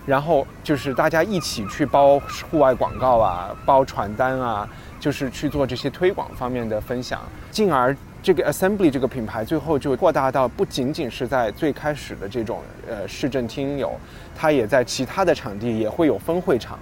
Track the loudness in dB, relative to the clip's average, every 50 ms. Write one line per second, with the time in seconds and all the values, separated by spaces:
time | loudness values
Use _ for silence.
0 | 2 2 0 2 2 2 2 2 2 0 -10 -12 -2 0 0 0 0 -2 0 2
1 | 2 2 4 2 2 2 0 -4 -4 -4 -6 -6 -6 -6 -2 -2 -2 2 6 6
2 | 8 8 8 6 2 -4 -10 -10 -8 -2 2 4 6 6 4 2 0 -2 -2 0
3 | 2 4 6 6 4 4 2 -2 -6 -8 -10 -4 2 4 6 6 4 2 -2 -4
4 | -4 -4 -2 0 0 0 0 -2 -2 -2 -2 -2 -4 -6 -10 -16 -16 -16 -16 -4
5 | -4 -4 -2 -2 -6 -6 -6 -4 -6 -4 0 0 0 0 -2 -4 -4 -6 -4 0
6 | 0 0 0 0 -8 -8 -8 -6 -6 -4 -4 -4 -4 -2 -4 -4 -4 -4 -6 -6
7 | -4 -6 -8 -8 -8 -14 -14 -16 -16 -8 0 2 2 4 4 4 4 4 2 0
8 | -8 -20 -18 -4 2 2 2 4 2 0 0 2 0 0 2 4 2 2 4 2
9 | -2 -2 -2 -4 -6 -6 -4 -6 -4 -2 -2 -2 0 0 0 0 2 0 0 4
10 | 4 4 4 4 2 2 2 2 0 0 0 -2 -4 -2 -2 -2 -2 -2 -2 -2
11 | -4 -6 -4 -6 -4 0 0 0 0 0 -2 -2 -2 -2 -2 -2 -4 -4 -4 -4
12 | -8 -12 -10 -10 -10 -6 -4 -4 -4 -4 -6 -8 -10 -14 -16 -16 -12 -10 -8 -8
13 | -8 -10 -6 -4 -4 -2 -2 -2 -4 -4 -4 -4 -4 -4 -2 -2 -4 -4 -6 -8
14 | -12 -16 -18 -18 -18 -18 -8 0 2 2 4 4 2 4 4 2 2 2 -2 -4
15 | -4 -2 0 2 4 4 2 2 0 -8 -8 -4 -2 -2 0 0 0 -2 0 2
16 | 2 4 2 2 0 -2 -2 0 2 2 0 0 0 -6 -14 -14